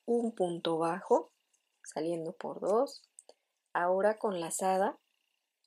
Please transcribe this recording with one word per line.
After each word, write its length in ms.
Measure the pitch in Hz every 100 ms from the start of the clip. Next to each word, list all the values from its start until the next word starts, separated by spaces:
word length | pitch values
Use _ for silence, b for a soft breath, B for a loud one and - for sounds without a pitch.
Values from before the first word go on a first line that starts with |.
| -
un 280 | 240 233
punto 440 | 226 180 170 170 165
bajo, 540 | 165 180 - 262 - _ _ _ _ _
saliendo 500 | - - 160 170 160
por 260 | - - 139
dos. 420 | 170 214 277 - _ - - - _ _ _
Ahora 460 | 165 175 190 202 214
con 200 | 226 185
lazada, 600 | 165 - 190 190 208 294 _ _ _ _ _ _